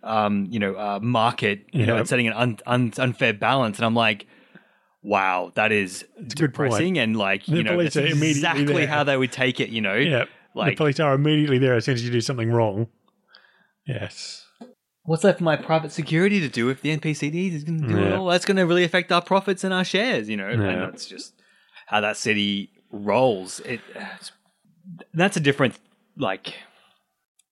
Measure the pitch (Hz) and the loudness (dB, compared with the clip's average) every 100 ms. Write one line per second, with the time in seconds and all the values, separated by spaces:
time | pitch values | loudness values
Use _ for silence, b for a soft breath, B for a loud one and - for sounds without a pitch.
0 | 110 110 104 101 98 113 101 95 104 101 | -4 0 0 0 -2 -2 -4 -4 -6 -4
1 | 113 120 113 - 110 101 - 165 107 117 | 0 2 2 0 -2 -2 -4 0 2 2
2 | - 127 113 110 123 107 - 123 120 - | 0 0 0 0 -2 -2 -2 0 0 0
3 | 131 113 123 104 110 135 113 98 113 117 | -2 0 -2 0 0 2 0 0 0 2
4 | 113 104 - b b b b b b b | 2 0 -6 b b b b b b b
5 | 104 101 95 92 90 107 110 104 95 98 | -2 0 2 0 -2 0 2 2 0 -6
6 | - - 147 143 151 120 139 107 175 175 | -16 -18 -10 -2 -2 0 0 2 0 0
7 | 113 110 98 98 - 160 110 135 165 156 | 0 0 0 0 0 0 0 0 0 0
8 | 147 147 156 143 170 151 147 143 143 151 | 2 2 2 2 0 0 0 2 0 0
9 | 143 135 131 - 127 123 120 113 101 104 | 2 2 0 0 -2 0 -2 -2 0 2
10 | 151 127 - B B - 107 - 151 139 | 2 2 -2 B B -4 -2 2 0 2
11 | 151 135 147 151 147 127 131 120 123 123 | 2 2 4 4 4 4 4 2 0 -2
12 | 120 120 113 127 113 117 113 98 113 _ | 0 -2 -2 -2 2 2 2 0 -4 _
13 | _ _ _ b b b b b - 117 | _ _ _ b b b b b -10 -8
14 | 104 - - - - _ 247 _ _ _ | -8 -12 -16 -16 -20 _ -20 _ _ _
15 | - 160 202 175 165 151 - 160 156 - | -4 2 2 4 2 0 2 0 0 -8
16 | 147 156 196 202 143 117 120 135 147 151 | -2 2 2 2 0 0 -2 0 -2 -2
17 | 156 147 143 165 190 156 147 160 131 104 | -2 -4 -4 -2 -4 -4 -4 -2 0 2
18 | 98 95 185 175 - 190 175 175 175 180 | 2 0 2 0 2 2 4 4 4 0
19 | 175 175 175 190 196 185 190 185 180 185 | 2 0 2 0 0 -2 -2 -2 0 0
20 | 240 170 107 107 98 117 98 90 92 - | 0 -2 -2 -6 -2 0 0 0 -4 -8
21 | - 92 - _ b b b b b 107 | -16 -16 -18 _ b b b b b -2
22 | 104 107 113 107 101 101 98 _ - 104 | -2 -2 -2 0 0 -2 -6 _ -16 -8
23 | 101 107 131 98 92 - - 117 - 107 | 0 2 2 0 -6 -12 -10 -10 -12 -16
24 | 101 - - _ _ _ _ _ 190 170 | -14 -16 -20 _ _ _ _ _ -20 -20
25 | - 160 190 185 143 135 131 - _ _ | -8 0 0 2 2 4 2 0 _ _
26 | _ - 117 95 - - B B B B | _ -6 -4 -4 -8 -16 B B B B
27 | B _ _ _ _ | B _ _ _ _